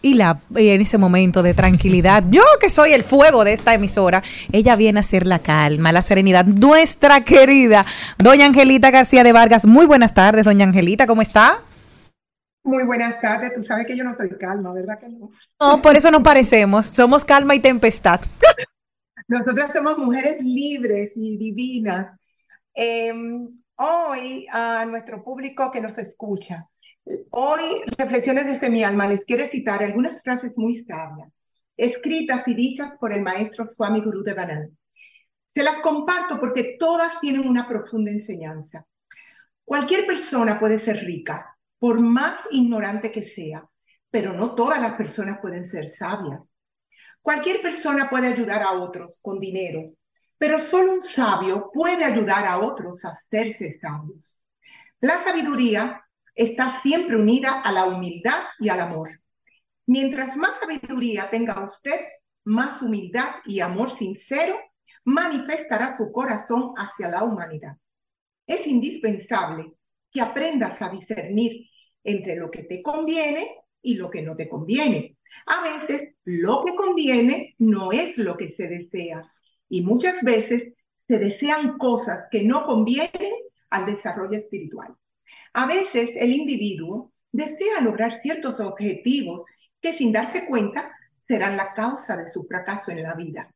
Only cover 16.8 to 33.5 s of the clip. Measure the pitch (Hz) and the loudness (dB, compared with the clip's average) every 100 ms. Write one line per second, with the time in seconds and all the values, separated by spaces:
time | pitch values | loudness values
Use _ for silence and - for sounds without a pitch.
16.8 | 214 - 240 285 285 277 277 285 262 247 | 0 2 4 4 6 4 6 4 4 4
17.8 | 226 - 190 170 - - 640 523 508 _ | 2 2 0 0 -2 6 6 6 -6 _
18.8 | _ _ _ - - 240 254 254 285 311 | _ _ _ -20 -6 -4 -2 -4 -2 -2
19.8 | 302 302 254 254 277 311 254 254 285 285 | -2 -2 -2 -2 -2 -4 -4 -4 -6 -6
20.8 | 240 202 208 233 220 208 220 202 254 247 | -4 -4 -6 -10 -10 -8 -10 -8 -8 -6
21.8 | 214 180 190 _ _ _ _ _ _ - | -6 -8 -10 _ _ _ _ _ _ -8
22.8 | 233 233 226 226 233 240 240 240 _ - | -6 -4 -8 -8 -12 -12 -14 -20 _ -8
23.8 | 285 339 320 262 254 262 - 226 233 226 | -4 -2 -4 -8 -10 -14 -10 -8 -6 -6
24.8 | 226 226 226 220 - 262 269 - 262 254 | -8 -10 -14 -18 -16 -14 -14 -8 -8 -6
25.8 | 220 220 - _ 214 196 190 170 165 _ | -12 -14 -16 _ -10 -10 -10 -18 -18 _
26.8 | _ _ - - - - 277 311 320 - | _ _ -16 -14 -10 -6 -4 -4 -6 -10
27.8 | 240 233 254 240 262 262 277 262 254 226 | -10 -8 -6 -4 -2 -4 -4 -6 -4 -2
28.8 | 208 202 202 202 - 240 285 277 226 202 | -2 -2 -2 -4 -4 -4 -4 -8 -6 -4
29.8 | 202 202 302 - - 247 247 - 220 233 | -4 -4 -6 -6 -8 -8 -8 -6 -6 -6
30.8 | - 160 156 151 - _ _ _ _ - | -10 -14 -14 -18 -20 _ _ _ _ -6
31.8 | 240 - 311 320 311 247 247 226 247 - | -6 -4 -8 -6 -6 -6 -4 -4 -4 -6
32.8 | 277 - 226 202 190 190 214 | -14 -10 -8 -8 -6 -8 -8